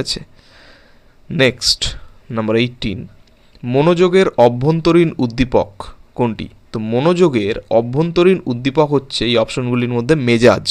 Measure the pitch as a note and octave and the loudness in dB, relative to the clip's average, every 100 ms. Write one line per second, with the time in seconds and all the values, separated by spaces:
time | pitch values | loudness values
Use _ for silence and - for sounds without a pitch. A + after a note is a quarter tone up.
0 | - - - - _ - - - _ _ | -2 -6 -12 -20 _ -20 -20 -20 _ _
1 | _ _ - E3+ C3 - - - - - | _ _ -8 0 0 0 -4 -4 -6 -10
2 | - - - A2+ G#2+ A2+ B2 B2 A2+ F#2+ | -16 -20 -10 -6 -2 0 0 -4 -8 -8
3 | F3 - _ _ _ _ A#2+ C3 D#3 F3 | -12 -20 _ _ _ _ -4 0 2 2
4 | F#3 F#3 F#3+ - A#2+ B2 C#3 E3 E3 E3+ | 2 2 2 4 2 2 -2 0 2 4
5 | E3 - B2 A2+ B2 A2 - - - - | 2 0 -4 -2 -2 0 -2 -8 -18 -20
6 | - - A#2+ G2+ - - _ A#2 A2 A#2 | -12 -4 -4 -4 -12 -16 _ -8 -4 0
7 | D3+ F3 F3+ B2+ G2+ A2+ - A2+ A#2+ C3 | 2 4 2 2 -2 -4 -2 0 0 -2
8 | E3 E3+ F3 F#3 - A#2+ C3 C3+ D3+ C#3+ | -2 2 2 2 -2 -4 -2 0 0 0
9 | C3+ - A2 A#2 A2 - B2 B2 A#2+ A#2+ | -4 -4 0 0 0 -4 -2 -2 -2 -2
10 | A#2+ D#3+ B2 A#2 A#2+ F#2+ - | 0 0 2 4 4 4 0